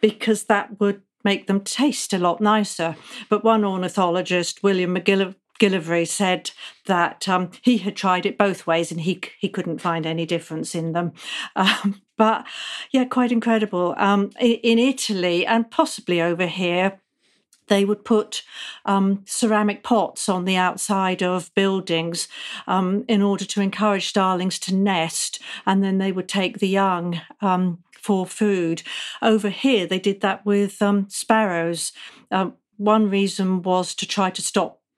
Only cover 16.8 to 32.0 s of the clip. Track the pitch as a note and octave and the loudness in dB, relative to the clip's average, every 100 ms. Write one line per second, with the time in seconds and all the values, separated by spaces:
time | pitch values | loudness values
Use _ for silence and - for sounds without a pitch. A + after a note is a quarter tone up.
16.8 | F#3+ G3 _ _ _ _ _ _ - G3+ | 0 -2 _ _ _ _ _ _ 0 2
17.8 | G3+ G#3 - A3 - - - - - - | 2 -2 0 0 0 -8 -14 -16 -16 -10
18.8 | - G3 G3 G3+ - - A3+ G#3+ G#3+ G3+ | -2 2 2 0 -4 -2 0 2 2 -2
19.8 | - A#3 F3 - - F#3 F3+ F#3 F#3 F3+ | 0 2 2 -2 -2 -2 0 2 2 0
20.8 | - G3 F#3+ F#3 F3+ F3+ F3 - G3 F#3+ | -2 0 0 0 0 -2 -2 0 2 0
21.8 | F3+ E3 E3 E3 - - - - - F#3 | 0 -2 -2 -4 -8 -12 -14 -10 -2 0
22.8 | F#3 G3+ B3+ G#3+ G3+ G3 F#3+ - G3 G3 | 2 0 0 2 2 0 -4 -2 -2 0
23.8 | G#3 G3 - - F#3+ F#3 F#3 - - F#3+ | 0 0 0 0 2 2 -2 -4 -2 0
24.8 | G3+ F#3 E3 - - - - - - G3 | 2 0 -2 -4 -6 -8 -14 -8 0 2
25.8 | G3 F#3+ F#3+ F#3 F#3 G3 F#3 G3+ F#3+ G3 | 2 0 0 -2 -4 -2 -2 0 0 2
26.8 | G3 F3 F3 E3+ - - G3+ F#3 F#3 E3+ | 2 0 -2 -6 -10 -4 0 2 0 -2
27.8 | _ - - G3 F#3 - G#3 F#3+ E3 E3 | _ -10 -2 -2 -2 -2 0 0 0 -4
28.8 | - - - - A3+ A3 G3+ - C4+ A#3+ | -8 -12 -12 -2 2 2 0 -2 2 2
29.8 | F3 F#3 G3 G3 G3+ G3 G#3 G3+ G3+ - | 0 -2 -2 0 -2 -2 0 0 0 0
30.8 | G3+ G3+ G3 - - A3 G#3+ E3+ E3 E3+ | 0 2 0 -4 2 2 2 0 -2 -4
31.8 | - - | -6 -10